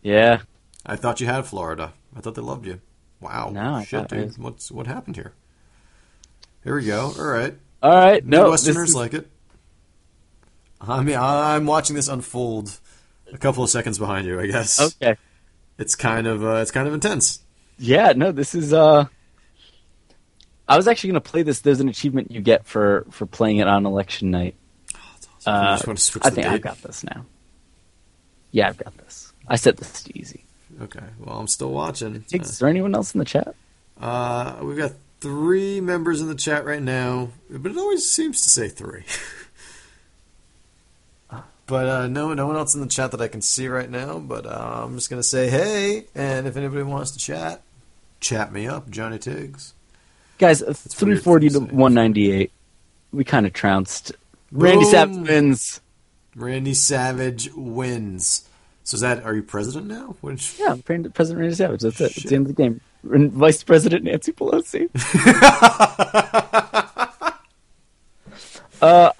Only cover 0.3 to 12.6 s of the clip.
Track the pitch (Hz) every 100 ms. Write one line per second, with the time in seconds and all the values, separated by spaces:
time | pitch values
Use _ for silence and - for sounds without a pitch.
0.3 | 117 - _ _ _ - 104 120 113 120
1.3 | 131 - 98 82 80 80 - _ - 113
2.3 | 117 117 139 101 92 _ _ _ _ 92
3.3 | 55 98 101 113 143 104 110 107 110 107
4.3 | 117 117 117 - - 123 247 247 - -
5.3 | _ _ _ _ _ _ _ _ _ _
6.3 | _ _ _ 139 143 110 104 135 - 151
7.3 | 120 131 - _ - 143 180 185 202 123
8.3 | 151 190 156 156 165 170 127 117 151 -
9.3 | _ _ _ _ _ _ _ _ _ _
10.3 | _ _ _ _ - 101 131 139 135 127
11.3 | 147 151 151 151 156 147 147 139 131 -
12.3 | 123 120 110